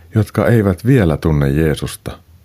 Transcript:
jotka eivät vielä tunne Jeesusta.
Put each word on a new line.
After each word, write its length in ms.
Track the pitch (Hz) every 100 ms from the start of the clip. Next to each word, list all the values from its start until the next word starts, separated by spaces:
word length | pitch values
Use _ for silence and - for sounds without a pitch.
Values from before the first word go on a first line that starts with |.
| - 110
jotka 320 | 107 - 95
eivät 380 | 117 101 92 113
vielä 320 | 135 90 73
tunne 320 | 82 76 69
Jeesusta. 600 | 71 80 71 71 - - - _ -